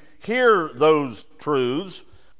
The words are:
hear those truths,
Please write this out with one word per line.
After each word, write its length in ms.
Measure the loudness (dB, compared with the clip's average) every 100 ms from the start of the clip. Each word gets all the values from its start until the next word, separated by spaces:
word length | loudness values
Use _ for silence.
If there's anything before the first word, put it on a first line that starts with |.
| -20 -16
hear 500 | -6 0 2 2 0
those 520 | 0 2 2 0 -10 -20 -12
truths, 640 | -4 -2 -2 -4 -8 -14 -20 -20 -20 -18